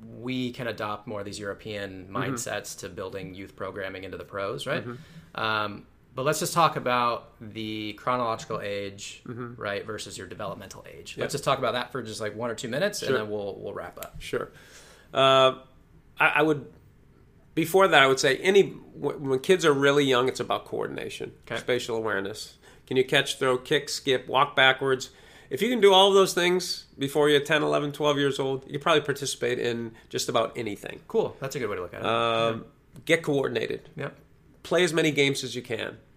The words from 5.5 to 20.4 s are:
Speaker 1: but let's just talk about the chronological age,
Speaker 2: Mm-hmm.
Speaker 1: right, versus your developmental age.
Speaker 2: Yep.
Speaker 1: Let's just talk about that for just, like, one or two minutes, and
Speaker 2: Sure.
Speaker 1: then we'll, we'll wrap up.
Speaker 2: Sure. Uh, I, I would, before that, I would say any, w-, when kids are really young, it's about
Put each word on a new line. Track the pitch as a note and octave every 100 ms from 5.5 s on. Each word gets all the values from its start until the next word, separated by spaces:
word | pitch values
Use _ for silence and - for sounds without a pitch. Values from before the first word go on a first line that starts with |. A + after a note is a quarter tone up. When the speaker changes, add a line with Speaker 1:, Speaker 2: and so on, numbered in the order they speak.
| G#2+ G#2 G2+ - _ _ B2+
Speaker 1:
but | C3
let's | D#3
just | E3+
talk | F3 D#3 D3+
about | B2 B2 A#2+ A2+ - -
the | A2 A2 G#2+ A2 G#2+
chronological | G#2 - B2 A#2 A2+ - A2
age, | G2+ G2+ G2 G2 - - -
Speaker 2:
Mm-hmm. | A#2 B2 A#2+
Speaker 1:
right, | G#2 G2+ G#2+
versus | G#2+ G#2 F#2
your | F#2
developmental | F#2+ G2+ G2 F#2+ - -
age. | D2 - -
Speaker 2:
Yep. |
Speaker 1:
Let's | A2+
just | C#3+
talk | D3 B2+
about | B2
that | A#2+ B2
for | C3+
just, | A2 G#2
like, | G#2+ G#2+
one | A#2
or | A2+
two | A#2
minutes, | C3 G3+ G3+
and | B2
Speaker 2:
Sure. | B2+
Speaker 1:
then | G#2+
we'll, | G#2 G2+ -
we'll | G#2
wrap | G2 F2 -
up. | - -
Speaker 2:
Sure. | - B2 - - - - - - -
Uh, | - C3+ C3+ C3 B2+ - - _ - _ -
I, | D3+ D3
I |
would, | D#3 D3 - - - _ _ _ _ _ _ -
before | E3 F#3+ F#3+
that, | D3+
I | C3+
would | C3+
say | C#3+ C3
any, | F#3 G3 D3+ - - -
w-, | C#3+ -
when | C3+ C3
kids | - F#3 D#3+
are |
really | C#3 C#3 C#3+ C#3
young, | B2 B2+
it's |
about | -